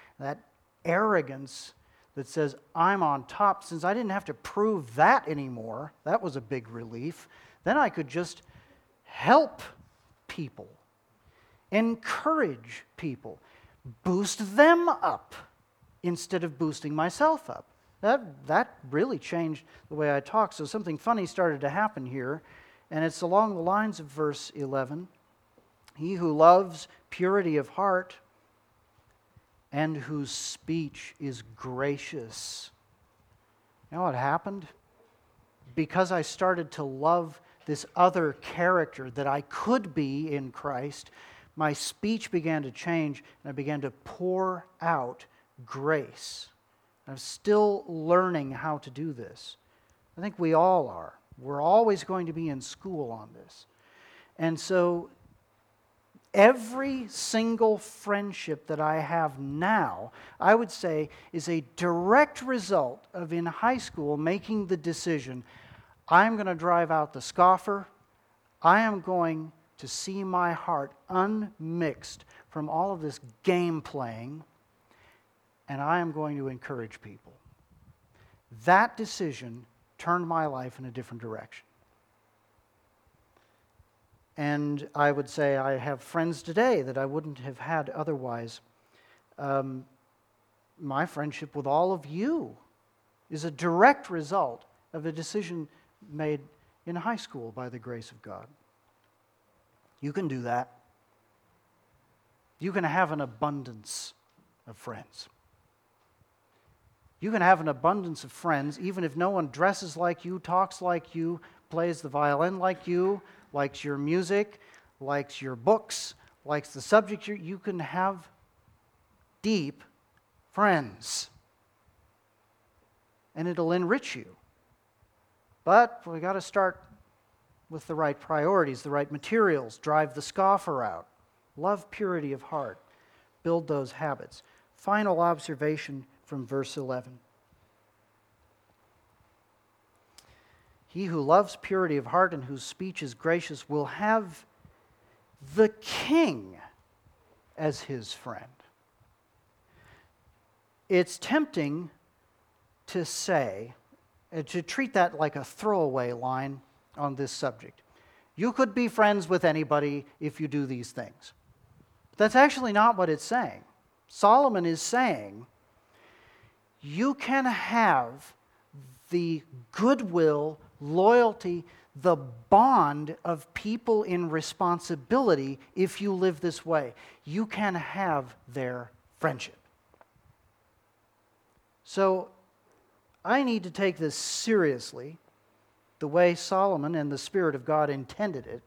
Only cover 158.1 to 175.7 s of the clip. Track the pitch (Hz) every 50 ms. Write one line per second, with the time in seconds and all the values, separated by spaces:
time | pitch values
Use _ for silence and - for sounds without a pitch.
158.1 | _ _ _ _ _ - 190 247 226 - 262 220 196 240 240 226 - - 214 208
159.1 | 208 202 180 156 185 175 - 170 151 156 156 131 151 147 147 147 143 143 139 -
160.1 | - - 151 151 139 - 156 143 131 147 143 127 131 123 117 - - - 117 104
161.1 | - _ - - - _ _ _ _ _ _ _ _ _ _ _ _ _ _ _
162.1 | _ - 208 220 214 254 277 294 285 269 254 240 202 202 214 233 233 185 185 165
163.1 | 156 151 - - 220 254 226 131 92 92 - _ _ _ _ _ _ _ _ _
164.1 | - - - 202 226 269 285 269 220 190 170 170 165 156 - - - 247 262 240
165.1 | 165 120 104 101 98 107 123 - _ _ _ _ _ _ _ _ _ _ _ -
166.1 | _ _ _ _ _ _ _ - _ _ _ _ _ _ - 143 147 170 233 277
167.1 | 269 - - - 262 269 262 254 226 - - - 214 233 226 196 160 131 120 117
168.1 | 127 143 - - - _ _ _ _ _ _ _ - 139 135 131 127 - _ -
169.1 | 175 175 170 165 165 156 - _ - 127 120 _ - - 196 247 277 240 240 185
170.1 | 170 175 160 156 151 147 147 156 156 - - - _ - 147 143 156 175 190 214
171.1 | 233 247 240 226 214 - - 180 175 170 165 - - - _ _ - 139 131 180
172.1 | 170 147 135 131 117 - - - - 202 233 269 262 220 160 143 147 147 151 151
173.1 | 160 - - 170 170 151 - - - - - 208 220 226 - - 226 214 214 -
174.1 | 180 175 175 160 151 160 156 - - - 190 175 175 170 - - 175 147 127 -
175.1 | 226 262 269 220 165 139 135 135 139 135 - -